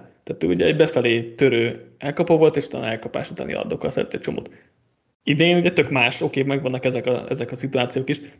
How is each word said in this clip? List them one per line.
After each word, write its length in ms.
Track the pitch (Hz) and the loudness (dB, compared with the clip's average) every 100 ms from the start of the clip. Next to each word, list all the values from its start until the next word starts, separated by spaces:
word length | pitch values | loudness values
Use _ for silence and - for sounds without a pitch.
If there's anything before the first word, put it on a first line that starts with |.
| - _ | -14 _
Tehát 200 | - - | -12 -4
ő 40 | 82 | 0
ugye 180 | 90 - | 2 4
egy 100 | 156 | 4
befelé 580 | 156 131 120 117 117 | 4 2 2 2 -2
törő 580 | - 135 117 117 117 - - | 2 2 4 0 -4 -14 -10
elkapó 400 | 143 143 170 160 | -4 -2 2 6
volt, 180 | 156 151 | 6 4
és 100 | - | -4
utána 200 | 131 117 | -6 -6
elkapás 460 | 113 - - - | -6 -6 -8 -8
utáni 200 | - 64 | -8 -6
yardokkal 380 | 50 - 78 78 | -4 -4 -4 -4
szedett 240 | - - | -2 -4
egy 60 | - | -6
csomót. 320 | - - - - _ _ _ _ _ _ | -6 -8 -10 -16 _ _ _ _ _ _
Idén 340 | - 147 170 175 | -2 4 4 4
ugye 140 | 175 | 4
tök 180 | 175 127 | 2 2
más, 320 | 127 120 - | 2 0 0
oké, 200 | 160 139 | -2 -2
megvannak 420 | 135 139 131 127 131 | -2 -2 -2 -2 -2
ezek 200 | 123 123 | -2 -2
a, 240 | 123 - | -2 -4
ezek 220 | 131 120 | -6 -6
a 40 | 135 | -8
szituációk 540 | 131 127 127 135 131 | -2 0 0 -2 -4
is, 120 | 147 - - | -6 -8 -20